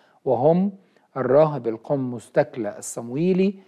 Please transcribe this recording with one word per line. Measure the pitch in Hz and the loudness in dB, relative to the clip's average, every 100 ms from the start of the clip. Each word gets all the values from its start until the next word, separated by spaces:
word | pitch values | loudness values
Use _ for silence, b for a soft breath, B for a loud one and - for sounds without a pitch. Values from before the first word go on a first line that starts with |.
| b b 139 | b b -2
وهم | 117 143 175 196 196 b b b 135 | 2 4 4 0 -4 b b b -6
الراهب | 123 139 156 143 117 | 2 4 4 0 -6
القمص | 110 - 143 127 120 - | -6 -4 -4 -2 -8 -2
تكلا | 160 143 131 104 - | -2 -2 -4 -8 -8
الصمويلي | - - 120 131 175 185 190 190 | -12 -12 -8 -2 0 2 0 -2